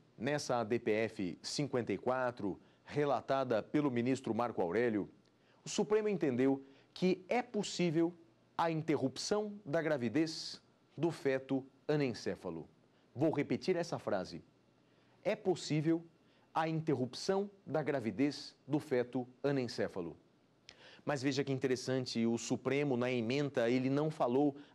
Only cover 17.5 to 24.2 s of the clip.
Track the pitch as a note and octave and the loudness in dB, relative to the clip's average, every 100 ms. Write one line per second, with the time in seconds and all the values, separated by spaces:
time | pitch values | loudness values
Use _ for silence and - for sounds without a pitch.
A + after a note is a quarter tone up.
17.5 | - - D3+ D3+ C#3 A2 G2 C#3+ C3+ - | -8 -6 -2 0 -2 -2 0 0 0 -10
18.5 | - - D3 - B2 A#2+ C3 B2 - C#3 | -16 -4 -4 0 0 0 -2 -6 -4 -2
19.5 | C#3 A#2 - F#2+ G2 E2 C#2+ _ _ _ | 0 -2 -2 -4 -4 -8 -10 _ _ _
20.5 | _ - - - - - C#3+ C3+ C3+ C3+ | _ -20 -20 -20 -12 -4 -2 0 0 0
21.5 | C3 C3 B2 - C3 B2 A#2 A#2 A#2 - | 0 2 0 0 0 0 2 2 2 0
22.5 | B2+ C3 C#3 D3 A#2+ B2 B2+ A2+ C#3 C#3+ | -2 0 0 2 2 2 0 0 0 0
23.5 | B2+ A#2 B2+ C3 C#3 D#3 D#3 | 2 4 4 4 2 2 2